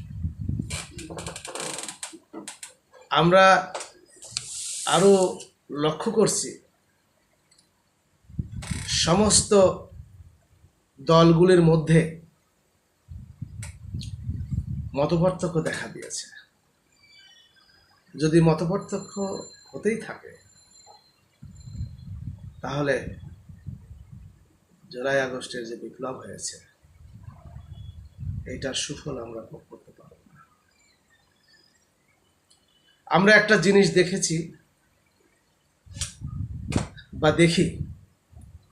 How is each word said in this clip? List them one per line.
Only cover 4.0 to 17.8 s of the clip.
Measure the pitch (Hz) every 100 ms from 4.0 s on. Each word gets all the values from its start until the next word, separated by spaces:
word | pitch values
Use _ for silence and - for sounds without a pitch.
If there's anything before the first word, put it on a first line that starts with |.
| _ - - - - - - - -
আরও | 156 196 196 185 185 - _ -
লক্ষ্য | 139 156 160 226
করছি, | 220 196 - 123 - _ _ _ _ _ _ _ _ _ _ _ _ _ _ _ _ _ - - - - - -
সমস্ত | - 165 185 214 - - 202 185 - - - - - - _ _ _ _ _ _ -
দলগুলির | 135 165 170 165 185 175
মধ্যে | 165 160 151 160 123 - - _ _ _ _ _ _ _ - - - - - - - - - - - - - - - - - - -
মতপার্থক্য | 135 151 170 185 185 170 170
দেখা | - - -
দিয়েছে। | - - - - - - _ _ _ _ _ 1077 - 1077 _ _ _ _ _